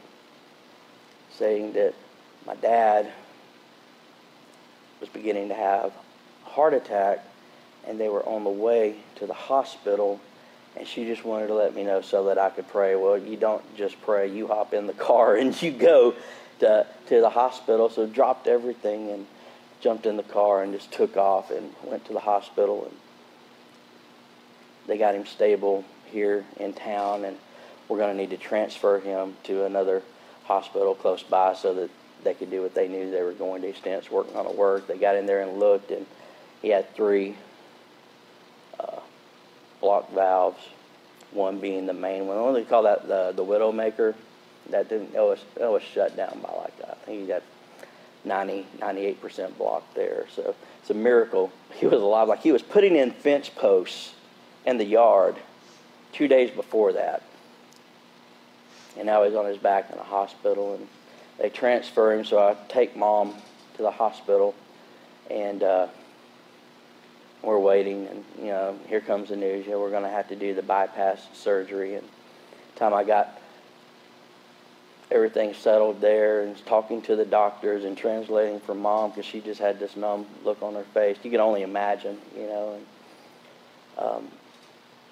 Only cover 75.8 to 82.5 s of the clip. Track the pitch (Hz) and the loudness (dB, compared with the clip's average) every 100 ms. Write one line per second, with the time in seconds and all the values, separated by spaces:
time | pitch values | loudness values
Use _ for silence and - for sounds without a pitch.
75.8 | 107 101 104 107 107 107 101 104 - 110 | 4 2 2 4 4 2 -2 -6 0 0
76.8 | 110 117 - 110 104 107 101 - 104 104 | 0 -4 -2 0 2 2 2 0 -4 -2
77.8 | 98 95 117 110 107 107 107 104 104 101 | -4 -6 -4 -4 -2 0 0 -2 -8 -4
78.8 | 104 107 107 101 98 110 107 104 104 101 | -2 0 -2 -6 -12 -12 -10 -4 -2 -2
79.8 | 101 101 104 104 101 - 110 104 104 104 | -6 -6 -6 -6 -8 -10 -6 -4 -6 -8
80.8 | 101 107 104 101 120 117 110 101 95 101 | -4 0 0 0 -2 2 2 0 -4 -4
81.8 | 101 101 101 101 - - 107 | -2 -2 -6 -14 -16 -14 -8